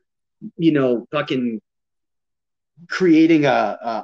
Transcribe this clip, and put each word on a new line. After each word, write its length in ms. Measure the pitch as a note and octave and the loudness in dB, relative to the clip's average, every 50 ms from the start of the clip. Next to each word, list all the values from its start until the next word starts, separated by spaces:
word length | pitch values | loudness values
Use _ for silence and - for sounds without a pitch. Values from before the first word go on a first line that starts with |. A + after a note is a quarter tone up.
| _ _ _ _ _ _ _ _ - G#3+ _ - | _ _ _ _ _ _ _ _ -20 -20 _ 0
you 140 | E3+ E3 D3+ | 0 2 2
know, 340 | C#3+ C3+ B2+ B2 A2+ - _ | 2 0 0 0 -2 -4 _
fucking 500 | - D3 C#3+ - D3 C3 B2 A#2+ A2+ G#2+ - _ _ _ _ _ _ _ _ _ _ _ _ _ _ _ _ _ _ _ _ _ _ _ E3+ _ | -8 -8 -6 -4 -4 -4 -4 -4 -6 -8 -12 _ _ _ _ _ _ _ _ _ _ _ _ _ _ _ _ _ _ _ _ _ _ _ -18 _
creating 560 | - - F3+ F3+ D#3+ D#3 D#3+ D#3+ E3 D#3 D3 | -6 -2 2 4 4 4 4 4 4 2 2
a, 320 | C#3 A#2+ A#2 A2 G2+ G2 - | 2 0 0 0 -2 -6 -8
a, 220 | - A#2 A2+ G#2+ | -8 -8 -8 -8